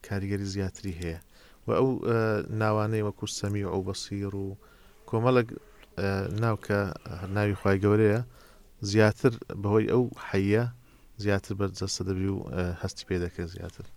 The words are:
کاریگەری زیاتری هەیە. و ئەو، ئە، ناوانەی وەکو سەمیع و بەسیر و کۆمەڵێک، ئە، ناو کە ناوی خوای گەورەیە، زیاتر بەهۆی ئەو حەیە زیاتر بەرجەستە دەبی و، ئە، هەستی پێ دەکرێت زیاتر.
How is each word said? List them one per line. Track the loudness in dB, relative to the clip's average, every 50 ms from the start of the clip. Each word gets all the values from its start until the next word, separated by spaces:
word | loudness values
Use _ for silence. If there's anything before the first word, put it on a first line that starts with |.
| -10
کاریگەری | -6 -6 -4 -4 -2 -4 -4 -4 -4 -4
زیاتری | -2 -4 -4 -6 -8 -10 -8 -8 -6
هەیە. | -6 -6 -6 -8 -12 -20 -20 -20 -20 -20 -20 -12 -4
و | 0 2 2
ئەو، | 4 2 2 0 0 0
ئە، | 2 2 2 2 2 0 -2 -4 -2 0
ناوانەی | 2 2 2 2 2 0 0 0 -2
وەکو | -2 -4 -6 -8 -8 -6 -4
سەمیع | -4 -2 -2 -2 -2 -2 -2
و | -2 -2
بەسیر | -2 -6 -8 -8 -6 -6 -4 -4 -4 -4 -6 -6
و | -8 -8 -12 -18 -20 -20 -20 -20 -20 -20 -20 -10 -4
کۆمەڵێک، | -2 2 2 4 4 4 2 2 -6 -14 -16 -20 -20 -20 -20 _ -6 -2
ئە، | -2 0 0 0 -2 -2 -2 0 0
ناو | 0 0 -2 -2
کە | 0 0 0 0 -2 -4 -10 -12 -12 -12 -10 -8 -4 0
ناوی | 2 2 2 0 2
خوای | 2 2 2 4 6
گەورەیە، | 4 6 6 6 6 4 2 0 -4 -10 -20 -20 -20 -20 -20 -20 -20 -14 -8 -6 0
زیاتر | 4 6 6 6 6 4 2 2 2 2 -10 _ -10 -4
بەهۆی | 0 4 4 4 4 4 4
ئەو | 2 2 2 -2 -10 -10 -2
حەیە | 0 0 2 4 4 2 2 0 -6 -12 -20 -20 -20 -20 -20 -20 -14 -4 0
زیاتر | 0 0 0 0 -4 -4 -2
بەرجەستە | -2 -2 -2 -4 -6 -6 -4 -4 -2 -2
دەبی | -2 0 0 0 -2
و، | -2 -4 -4 -2
ئە، | -2 -2 -2 -2 -4
هەستی | -6 -8 -8 -8 -6
پێ | -4 -2 -2 -2
دەکرێت | -4 -4 -6 -8 -8 -8
زیاتر. | -10 -12 -12 -12 -12 -16 -16 -16